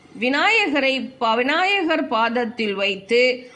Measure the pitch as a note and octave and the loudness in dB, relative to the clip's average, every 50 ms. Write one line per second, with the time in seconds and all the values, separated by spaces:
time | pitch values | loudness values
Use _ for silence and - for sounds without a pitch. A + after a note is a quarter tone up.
0 | - - - - A3+ B3+ C#4 D4 E4+ G4+ A4+ A4 G#4 E4 C#4 C#4 C4 C4+ C4+ C4 | -20 -20 -8 -4 -2 0 0 2 2 2 2 2 2 0 0 0 0 0 0 -2
1 | A3 - - - A#3 A3+ A3+ A#3 B3 C#4 D4+ E4+ F#4 G4 G4+ G4 E4+ E4+ D#4+ D#4 | -4 -8 -6 -2 0 0 2 2 0 0 0 0 0 2 0 0 0 0 0 -2
2 | D#4 - B3 A3 A3+ A#3 A#3 B3 A#3+ A3 A#3 - A3 G#3 G3 G3 G3 G3+ G3 F#3+ | -2 -2 0 0 0 0 0 -2 -4 -4 -4 -4 -4 -2 -2 -2 -2 -2 -4 -4
3 | - - A#3 A#3+ B3+ B3+ B3 B3+ - - - | -2 0 2 4 4 2 2 -2 -8 -16 -20